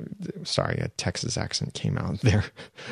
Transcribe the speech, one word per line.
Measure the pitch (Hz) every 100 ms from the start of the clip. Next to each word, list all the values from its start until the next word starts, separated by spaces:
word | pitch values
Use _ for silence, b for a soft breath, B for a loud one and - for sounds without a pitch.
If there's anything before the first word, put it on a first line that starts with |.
| 60 - 180 -
Sorry, | - - - -
a | -
Texas | - - - - -
accent | - - - -
came | 104 95
out | 92 -
<laughs> |
there. | 120 101 - - B B B